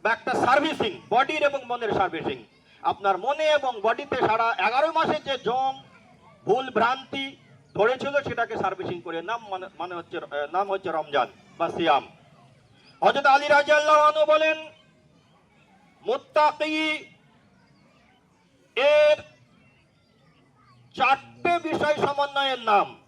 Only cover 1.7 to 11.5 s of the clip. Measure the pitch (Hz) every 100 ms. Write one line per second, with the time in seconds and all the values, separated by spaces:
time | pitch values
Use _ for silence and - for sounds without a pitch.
1.7 | 240 226 196 185 165 143 131 113 _ _
2.7 | _ 160 185 196 185 220 294 311 302 269
3.7 | 226 196 233 285 262 240 226 226 - 190
4.7 | 247 311 320 320 302 277 262 208 254 269
5.7 | 269 - - _ _ _ _ - 233 262
6.7 | 220 226 262 262 269 269 269 _ - _
7.7 | - 220 247 233 285 - 233 226 226 196
8.7 | 185 175 175 170 165 175 233 214 185 185
9.7 | - 175 175 165 170 - 143 147 175 202
10.7 | 190 185 160 151 143 117 - _